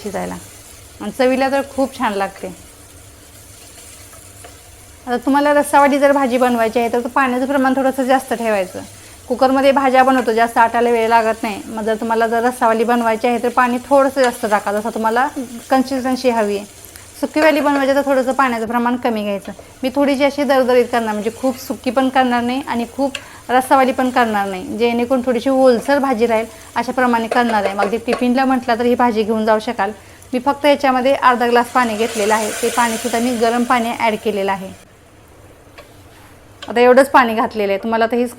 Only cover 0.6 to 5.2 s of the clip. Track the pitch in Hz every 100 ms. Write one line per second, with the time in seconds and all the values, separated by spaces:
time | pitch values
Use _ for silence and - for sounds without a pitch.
0.6 | - - - - 208 208 254 254 269 277
1.6 | 269 - 262 - 240 196 196 - 190 170
2.6 | - - - - - - - - - -
3.6 | - - - - - - - - - -
4.6 | - - - - 254 240